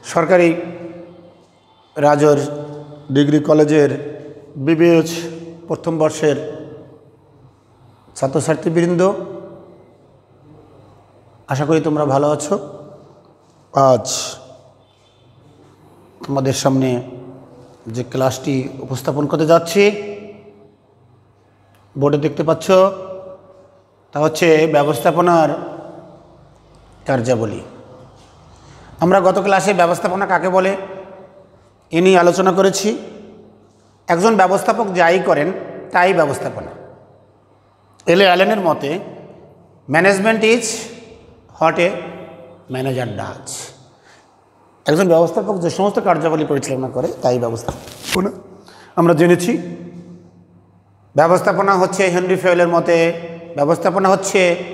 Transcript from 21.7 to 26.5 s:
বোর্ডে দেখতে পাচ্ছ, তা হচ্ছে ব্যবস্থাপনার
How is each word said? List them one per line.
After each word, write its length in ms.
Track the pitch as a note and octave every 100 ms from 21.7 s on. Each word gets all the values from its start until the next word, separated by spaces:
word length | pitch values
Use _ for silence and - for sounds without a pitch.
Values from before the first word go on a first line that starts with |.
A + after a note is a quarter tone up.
| _ _ -
বোর্ডে 200 | C#3+ D3
দেখতে 260 | D3 -
পাচ্ছ, 280 | D#3 D#3+ - F#3 F#3+ G3 - - - - - - - _ _ _ _
তা 80 | D3
হচ্ছে 480 | D#3 D#3 F3 D#3+ D#3+
ব্যবস্থাপনার 760 | D3+ D3 D3+ F3 D#3+ F3 E3+ D3+ - - - - - - - - - _